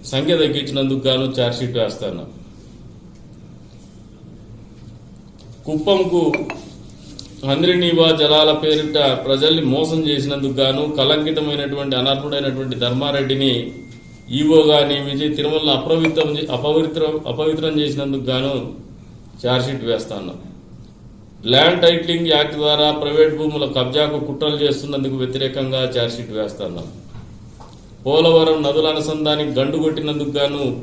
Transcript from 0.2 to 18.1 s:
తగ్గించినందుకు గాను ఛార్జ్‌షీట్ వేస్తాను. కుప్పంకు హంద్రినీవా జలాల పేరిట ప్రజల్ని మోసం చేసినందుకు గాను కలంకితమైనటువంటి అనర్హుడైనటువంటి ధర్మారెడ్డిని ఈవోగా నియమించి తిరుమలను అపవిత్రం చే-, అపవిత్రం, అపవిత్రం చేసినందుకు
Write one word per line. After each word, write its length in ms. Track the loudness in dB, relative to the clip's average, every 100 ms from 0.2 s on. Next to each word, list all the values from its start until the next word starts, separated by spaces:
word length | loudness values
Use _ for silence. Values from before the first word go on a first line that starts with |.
| 0 2
తగ్గించినందుకు 640 | 2 0 -4 -2 -2 0
గాను 220 | 0 0 -2
ఛార్జ్‌షీట్ 440 | 0 0 0 -4 -2
వేస్తాను. 460 | -2 -2 -8 -8 -12 -16 -20 -20 -20 -20 -20 -20 -20 -20 -20 -20 -20 -20 -20 -20 -20 -20 -20 -20 -20 -20 -20 -20 -20 -20 -20 -20 -20 -20 -20 -20 -20 -14
కుప్పంకు 600 | -6 -2 2 2 4 2 2 0 -6 -10 -14 -20 -20 -20 -20 -18 -18 -10
హంద్రినీవా 640 | -4 0 2 2 2 4 4
జలాల 380 | 4 4 4 4
పేరిట 460 | 2 2 0 2 2 2 0
ప్రజల్ని 420 | 0 2 4 2
మోసం 360 | 2 0 0 0
చేసినందుకు 520 | 0 0 -2 -2 -2
గాను 280 | 0 0 2 -2
కలంకితమైనటువంటి 1000 | 0 2 2 0 -2 -2 -2 -4 -4 -2 0
అనర్హుడైనటువంటి 800 | 0 -2 -2 -2 -2 -4 -6 -4
ధర్మారెడ్డిని 760 | -2 -2 0 -2 0 0 0 0 -4 -10 -16 -20 -20 -20 -8
ఈవోగా 500 | -2 6 6 8 6 4
నియమించి 420 | 0 -2 -2 -2
తిరుమలను 440 | -2 0 0 2
అపవిత్రం 580 | 0 2 2 2 2 0
చే-, 180 | -2 -4
అపవిత్రం, 640 | -2 0 2 0 -2 -2 -2 -6
అపవిత్రం 480 | -2 -2 0 -2 0
చేసినందుకు 460 | -2 -4 -4